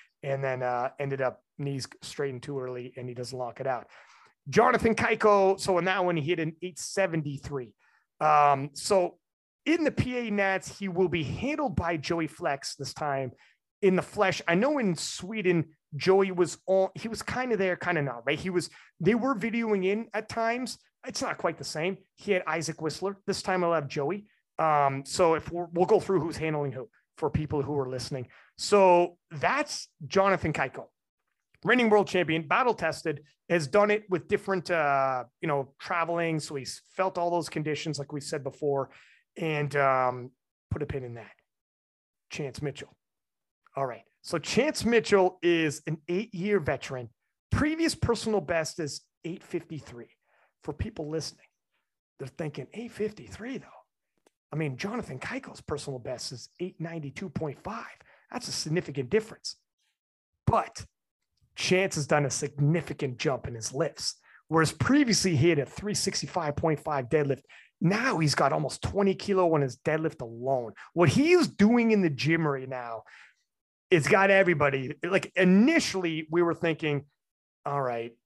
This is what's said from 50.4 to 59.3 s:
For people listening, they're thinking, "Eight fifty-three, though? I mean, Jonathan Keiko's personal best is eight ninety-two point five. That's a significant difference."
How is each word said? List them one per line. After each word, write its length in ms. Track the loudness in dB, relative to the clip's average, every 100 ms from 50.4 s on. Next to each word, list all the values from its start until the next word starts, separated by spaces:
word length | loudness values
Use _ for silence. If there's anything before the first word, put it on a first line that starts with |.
| _ _
For 100 | -12
people 360 | -8 -8 -6 -6
listening, 380 | -6 -6 -12 _ _ _ _ _ _ _ _
they're 80 | -14
thinking, 400 | -8 -8 -8 -12
"Eight 180 | -12 -12
fifty-three, 680 | -6 -6 -6 -16 -14 -10 -10
though? 80 | -12 -20 _ _ _ _ _ _ _
I 40 | -4
mean, 220 | -4 -4
Jonathan 420 | -8 -8 -8 -10
Keiko's 400 | -10 -10 -12 -14
personal 400 | -8 -8 -6 -10
best 320 | -8 -10 -10
is 180 | -12 -16 -10
eight 200 | -10 -8
ninety-two 500 | -10 -8 -10 -10 -10
point 320 | -6 -6 -6
five. 340 | -12 -12 -14 -20 _ _ _
That's 160 | -12 -8
a 40 |
significant 580 | -8 -2 -2 -2 -6 -2
difference." 480 | -2 -2